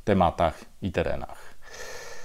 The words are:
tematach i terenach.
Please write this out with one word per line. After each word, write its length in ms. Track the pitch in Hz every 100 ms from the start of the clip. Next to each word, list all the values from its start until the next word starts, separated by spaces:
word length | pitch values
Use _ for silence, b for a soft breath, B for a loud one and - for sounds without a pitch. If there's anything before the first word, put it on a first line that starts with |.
tematach 600 | - 98 85 - 82 - - -
i 100 | 98
terenach. 640 | 90 80 73 - - - B B B B B B B